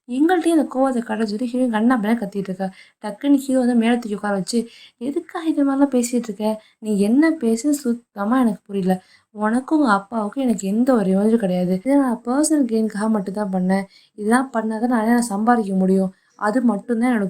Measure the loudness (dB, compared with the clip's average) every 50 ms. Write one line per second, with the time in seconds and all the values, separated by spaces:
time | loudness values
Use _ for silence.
0 | _ -6 -2 0 2 2 2 2 2 2 2 2 2 0 0 0 0 0 0 -2
1 | -4 -4 -4 -4 -4 -4 -4 -4 -6 -4 -2 -2 -2 0 0 0 2 2 2 2
2 | 0 0 0 0 -2 -4 -6 -6 -6 -6 -6 -6 -6 -8 -8 -10 -20 -20 _ _
3 | -12 -12 -10 -4 0 2 2 2 2 2 0 0 2 2 2 2 2 2 2 0
4 | -2 -4 -6 -6 -4 -2 -2 -2 -2 -2 -2 -2 -4 -4 -8 -20 -20 -20 _ -10
5 | -8 -6 -6 -6 -6 -8 -8 -6 -4 -2 0 0 0 2 2 2 2 2 2 0
6 | 0 0 -2 -4 -4 -4 -6 -4 -2 -4 -4 -4 -8 _ _ _ -6 -2 0 0
7 | 2 2 4 4 4 4 2 0 0 0 0 0 0 0 -2 0 0 -2 -4 -4
8 | -6 _ -10 -6 -4 0 2 2 2 2 0 -2 _ -8 -6 -2 0 0 0 -2
9 | -4 _ _ _ _ _ -8 -4 -2 -2 0 -2 -2 0 2 2 4 4 2 2
10 | 0 -2 -6 -4 -4 -4 -4 -2 0 0 0 -2 -2 -2 0 0 2 2 2 2
11 | 2 2 2 2 2 2 2 2 0 0 0 0 0 0 -2 -2 0 2 2 2
12 | 2 2 -2 -4 -4 -2 -2 0 0 2 2 0 0 0 0 0 0 -2 -2 -2
13 | -2 0 0 -2 -2 -4 -4 -4 -4 -2 -2 -2 0 0 0 0 -2 -4 _ _
14 | _ _ _ -6 -2 2 2 2 2 0 -4 -4 -4 -4 -4 -2 -2 0 0 0
15 | 2 2 2 2 0 0 -2 -2 2 2 2 2 2 0 0 0 2 2 2 2
16 | 2 0 -4 _ _ _ _ -6 -4 -2 0 2 2 2 0 0 -2 -4 -2 0
17 | 0 0 0 0 -2 -2